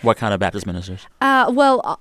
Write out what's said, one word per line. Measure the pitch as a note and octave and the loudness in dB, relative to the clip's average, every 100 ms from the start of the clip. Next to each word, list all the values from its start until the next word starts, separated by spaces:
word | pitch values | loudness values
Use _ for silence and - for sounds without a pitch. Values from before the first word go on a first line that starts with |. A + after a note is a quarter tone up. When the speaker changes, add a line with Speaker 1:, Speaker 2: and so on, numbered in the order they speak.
Speaker 1:
What | A#2 A2 | 0 0
kind | A2 | 0
of | G2 | 0
Baptist | F#2+ G2+ F#2+ | -2 -4 -6
ministers? | F2 F#2 F#2 - _ | -8 -10 -14 -16 _
Speaker 2:
Uh, | C4+ C4+ B3 | 0 2 2
well, | B3+ C#4 C4 | 2 2 2
a-, | - - | -2 -6